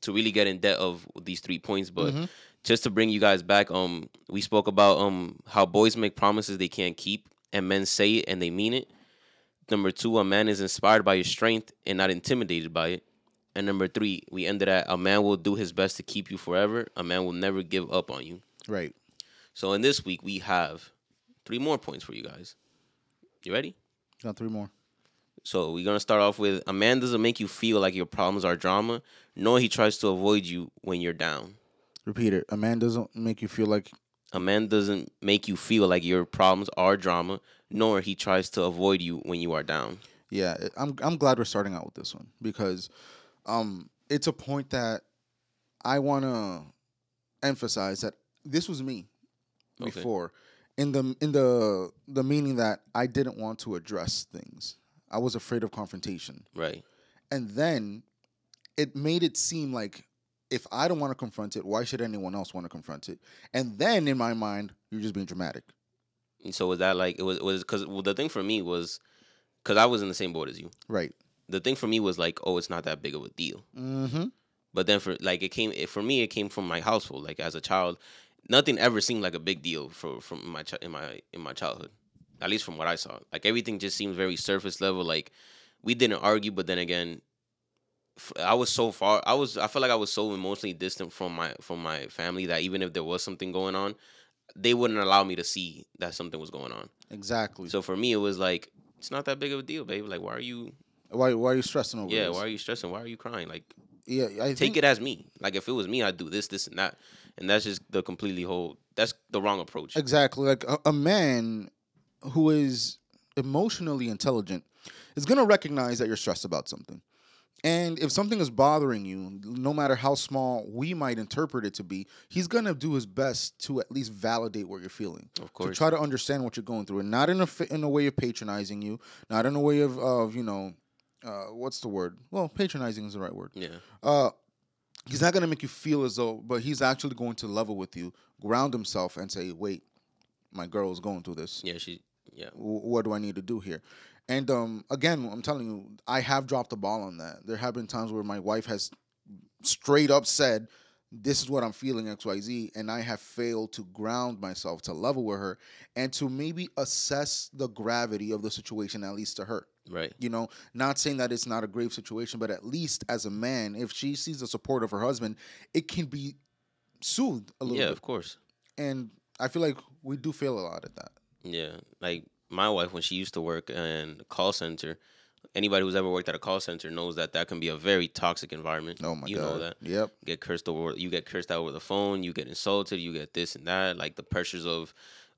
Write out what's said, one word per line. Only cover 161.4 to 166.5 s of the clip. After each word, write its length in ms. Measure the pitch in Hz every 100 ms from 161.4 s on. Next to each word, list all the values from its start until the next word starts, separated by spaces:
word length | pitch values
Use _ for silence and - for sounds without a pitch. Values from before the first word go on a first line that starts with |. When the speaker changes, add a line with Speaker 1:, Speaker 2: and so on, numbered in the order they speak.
| 123
Speaker 2:
not 160 | 113
a 60 | 107
grave 240 | 101 120
situation, 480 | - 101 113 98 113
but 100 | 110
at 160 | 92 101
least 380 | 147 160 - -
as 160 | 117
a 60 | 104
man, 460 | 101 120 131 107 104
if 160 | 120
she 240 | - 139 143
sees 240 | - 151
the 80 | 123
support 340 | 113 - 135
of 80 | 110
her 80 | 101
husband, 360 | 117 127 113 107 - - -
it 140 | - 160
can 200 | - 156
be 280 | 143 139 139 _